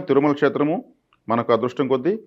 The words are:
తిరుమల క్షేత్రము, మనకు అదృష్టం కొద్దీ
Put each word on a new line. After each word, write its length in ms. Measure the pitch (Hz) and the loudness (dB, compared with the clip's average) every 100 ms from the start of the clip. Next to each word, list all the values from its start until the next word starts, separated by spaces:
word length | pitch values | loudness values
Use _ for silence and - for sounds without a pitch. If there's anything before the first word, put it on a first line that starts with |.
| 180 | 2
తిరుమల 240 | 139 147 143 | 2 2 2
క్షేత్రము, 360 | 143 127 147 185 - _ _ _ - | 0 0 -2 -2 -8 _ _ _ -4
మనకు 180 | 117 113 117 | -2 2 0
అదృష్టం 300 | 123 - 131 | 0 -2 -2
కొద్దీ 220 | 131 143 220 | 0 0 -4